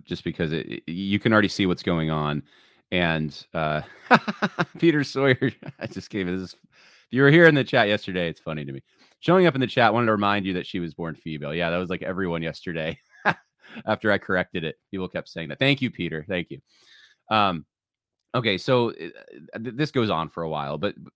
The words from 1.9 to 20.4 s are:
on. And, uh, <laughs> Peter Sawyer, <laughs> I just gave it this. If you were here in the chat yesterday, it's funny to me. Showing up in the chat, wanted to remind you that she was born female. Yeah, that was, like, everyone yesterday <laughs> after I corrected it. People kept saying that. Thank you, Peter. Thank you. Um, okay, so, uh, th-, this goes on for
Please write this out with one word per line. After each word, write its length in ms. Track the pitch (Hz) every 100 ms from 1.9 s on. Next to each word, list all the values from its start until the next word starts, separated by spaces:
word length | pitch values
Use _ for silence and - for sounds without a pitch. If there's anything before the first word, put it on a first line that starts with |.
| 82 78
on. 320 | 78 73 73 - _ _ _ -
And, 560 | 90 85 80 78 - -
uh, 280 | 82 76 76 - - -
<laughs> 680 | 254 - - 202 - 170 -
Peter 260 | 165 151
Sawyer, 480 | 135 135 135 123 135 -
<laughs> 140 | - -
I 80 | 92
just 240 | 92 -
gave 160 | 104 90
it 120 | 92
this. 160 | 92
If 520 | - _ _ _ _ -
you 120 | 123
were 80 | 139
here 160 | 160 165
in 80 |
the 100 | 147
chat 220 | 120 127 104
yesterday, 420 | 104 - 90 85
it's 120 | 76
funny 240 | 80 76
to 80 | 69
me. 100 | 67 - _ _ _
Showing 260 | - 185 175
up 80 |
in 60 | 131
the 60 | 123
chat, 280 | 131 113
wanted 120 | 113 113
to 60 |
remind 320 | 107 101 104
you 100 | 95
that 120 | 90 82
she 140 | 92
was 140 | 85
born 200 | 80 82
female. 400 | 76 82 78 73
Yeah, 160 | 82 85
that 60 | 87
was, 140 | 90
like, 120 | 90
everyone 400 | - 92 90 82
yesterday 560 | 80 - 92 82 80 - _ _
<laughs> 640 | 208 - _ _ - 220 -
after 240 | 107 110
I 80 | 101
corrected 460 | - 92 90 90
it. 140 | 80 - -
People 180 | 95 92
kept 200 | 85 -
saying 200 | 85 78
that. 80 | 69
Thank 200 | 135 139
you, 100 | 120
Peter. 340 | - 85 78 90
Thank 220 | 90 82
you. 100 | 69 _ _ _ - _ _ -
Um, 340 | 107 101 82 - _ _ _ _ _ _
okay, 240 | 123 113 92
so, 320 | - 127 117
uh, 680 | - 85 - - 65 78 -
th-, 160 | 120 117
this 140 | 147
goes 200 | 131 107
on 180 | 82 78
for 140 | 87